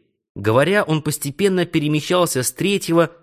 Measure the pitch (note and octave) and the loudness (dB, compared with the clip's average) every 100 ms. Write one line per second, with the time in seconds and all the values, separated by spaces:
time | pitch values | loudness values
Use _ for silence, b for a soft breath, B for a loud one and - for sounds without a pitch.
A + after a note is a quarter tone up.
0 | _ _ _ - G2+ A#2 D3+ G#3 D#3 D#3 | _ _ _ -4 0 2 2 2 0 -2
1 | D3+ - C#3+ - G3 F#3 F3 D#3+ D3 D3+ | -2 -6 -8 -2 0 0 0 -2 0 -2
2 | D3 F3+ E3+ C3 B2 - F3 G3 - E3 | 0 0 0 0 -4 -2 -2 -2 0 2
3 | D#3+ - | 0 -4